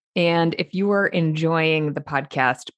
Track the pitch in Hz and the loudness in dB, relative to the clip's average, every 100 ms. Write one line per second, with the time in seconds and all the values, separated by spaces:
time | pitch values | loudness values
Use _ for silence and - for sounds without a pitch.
0 | _ - 170 170 165 - 156 185 202 202 | _ 0 2 4 2 0 -4 -2 0 2
1 | 196 180 160 156 160 165 160 160 151 147 | 0 0 0 0 0 2 2 0 -2 -4
2 | 143 143 143 - 131 127 - | -4 -4 -4 0 0 -2 -8